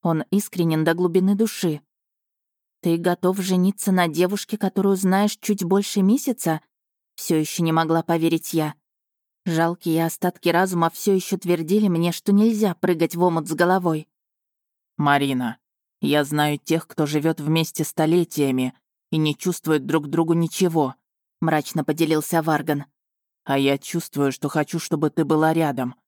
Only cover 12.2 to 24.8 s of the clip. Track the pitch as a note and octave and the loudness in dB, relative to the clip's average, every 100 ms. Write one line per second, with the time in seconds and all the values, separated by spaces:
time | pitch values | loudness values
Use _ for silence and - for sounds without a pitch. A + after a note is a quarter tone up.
12.2 | - G3+ A3 G#3+ G#3 E3 F#3 E3 E3 E3+ | 2 4 4 2 -2 0 -2 0 0 2
13.2 | F3+ E3 D#3 D#3 F3 F#3 F3+ D#3 D3+ _ | 2 2 -4 0 2 2 0 -4 -8 _
14.2 | _ _ _ _ _ _ _ - D3 C#3+ | _ _ _ _ _ _ _ -2 2 2
15.2 | C#3 C3 A#2+ A2+ _ _ _ _ C#3+ D3 | 2 -2 -4 -8 _ _ _ _ 0 0
16.2 | C#3+ D3+ D3 D3 - E3 - - D3+ D3+ | 0 0 0 -2 -2 -2 -2 -4 -2 0
17.2 | D#3 D#3+ D3+ D#3+ D#3+ - D3 - D#3 F3 | 0 -2 0 0 0 -4 -6 0 2 2
18.2 | E3 - C#3 B2+ B2+ - _ _ _ D#3 | 0 -2 0 0 -4 -6 _ _ _ -2
19.2 | D#3 D3 F#3 F3 D#3 D#3 C3+ D#3+ D3 D#3+ | 0 -2 -4 -4 0 0 2 -2 0 -2
20.2 | E3 E3+ E3 - F#3 E3 C3+ - _ _ | 0 0 0 0 0 2 -2 -4 _ _
21.2 | _ _ E3 D#3 - E3+ - D3+ D#3+ D#3 | _ _ -2 0 -2 -6 -4 -2 0 0
22.2 | D3 E3+ D#3 D3+ D#3+ C#3+ C#3+ _ _ _ | 0 0 0 -2 -2 -4 -6 _ _ _
23.2 | _ _ - C#3 C#3 C#3 - E3+ - C#3+ | _ _ -4 0 2 0 -2 -8 -6 -2
24.2 | C#3 B2+ C#3+ D#3 D3 E3+ | -2 -2 -4 -2 -2 -6